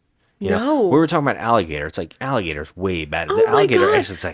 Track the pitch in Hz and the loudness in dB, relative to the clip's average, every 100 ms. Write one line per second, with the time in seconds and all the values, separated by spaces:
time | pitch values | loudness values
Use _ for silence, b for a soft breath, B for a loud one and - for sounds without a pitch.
0 | _ _ _ - 196 196 254 302 196 147 | _ _ _ -8 -2 -2 0 2 4 4
1 | 160 170 139 92 113 117 82 73 78 - | 2 2 0 -2 0 0 0 -4 -6 -8
2 | 82 - 131 131 85 76 76 - 95 87 | -10 -8 -4 -4 -4 -6 -10 -6 -4 -2
3 | 73 80 82 214 - 135 - - - - | -4 -4 -2 2 2 4 4 4 4 2
4 | - 90 87 | 0 -6 -8